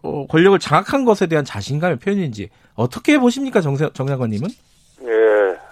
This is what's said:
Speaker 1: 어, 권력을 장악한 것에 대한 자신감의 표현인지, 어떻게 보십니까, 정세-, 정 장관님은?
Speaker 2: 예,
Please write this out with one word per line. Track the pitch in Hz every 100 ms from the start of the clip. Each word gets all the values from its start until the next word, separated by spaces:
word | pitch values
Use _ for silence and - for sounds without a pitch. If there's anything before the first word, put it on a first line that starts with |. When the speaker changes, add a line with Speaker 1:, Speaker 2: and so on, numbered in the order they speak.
Speaker 1:
어, | - 147 139
권력을 | 160 185 196
장악한 | - 151 202 285
것에 | 247 202 180
대한 | 156
자신감의 | 135 104 98 143 180 131
표현인지, | 202 202 160 104 92 _ _
어떻게 | - 127 - - 294
보십니까, | 247 254 269 233
정세-, | 151 139 156
정 | - 135
장관님은? | 135 117 104 170 - _ _ _ _
Speaker 2:
예, | 127 110 110 107 98 87 -